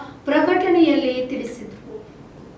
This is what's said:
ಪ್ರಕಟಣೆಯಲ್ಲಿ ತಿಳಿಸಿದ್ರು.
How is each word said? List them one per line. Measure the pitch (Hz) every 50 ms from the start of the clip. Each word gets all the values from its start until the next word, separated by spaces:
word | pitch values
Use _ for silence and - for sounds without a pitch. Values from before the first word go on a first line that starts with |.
| - - - - -
ಪ್ರಕಟಣೆಯಲ್ಲಿ | 285 294 311 - 349 370 - 381 370 349 339 320 302 277 262 247 254 247 254 254
ತಿಳಿಸಿದ್ರು. | - - - - - - - - - - - - - - - - - - - - - - - - - -